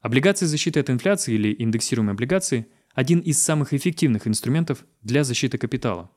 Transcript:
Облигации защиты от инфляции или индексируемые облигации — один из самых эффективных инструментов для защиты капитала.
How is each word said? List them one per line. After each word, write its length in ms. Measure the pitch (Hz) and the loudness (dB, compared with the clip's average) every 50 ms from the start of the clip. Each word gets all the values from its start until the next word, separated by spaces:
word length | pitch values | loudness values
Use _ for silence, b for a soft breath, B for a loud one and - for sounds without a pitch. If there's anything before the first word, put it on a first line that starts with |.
Облигации 440 | _ 120 113 131 139 190 202 - 190 | _ 2 0 4 4 4 2 2 0
защиты 360 | 160 151 151 - 175 156 151 | 0 0 0 -2 0 0 0
от 100 | 135 - | 0 0
инфляции 440 | 127 120 - 190 202 190 - - 113 | 0 0 2 0 0 0 0 0 0
или 200 | 107 104 107 107 - | 2 2 0 0 0
индексируемые 540 | 117 113 110 113 - - - 117 110 104 101 | -2 0 0 0 0 -2 0 0 0 0 0
облигации — 540 | 98 120 131 180 190 180 - - 120 110 b b b b b b | -2 -2 0 0 0 0 0 -2 -2 -4 b b b b b b
один 260 | - 131 127 165 170 | -2 2 2 2 2
из 220 | 170 170 147 - - | 2 0 0 0 2
самых 300 | - 160 151 143 - - | 2 2 0 0 0 -2
эффективных 540 | 135 - 175 165 - - 143 120 107 - 113 | 0 0 -2 0 2 2 2 2 2 0 -2
инструментов 560 | 110 - - 123 135 160 170 160 139 - - _ _ _ _ | -2 -2 0 0 0 0 0 -2 -4 -8 -8 _ _ _ _
для 220 | 107 120 143 147 | -2 0 0 2
защиты 340 | 131 120 - - 127 - - | 0 0 -2 -2 -2 -2 -2
капитала. 520 | - 120 - 127 - 123 98 87 87 92 _ | -4 -4 -6 -4 -2 -4 -4 -4 -8 -14 _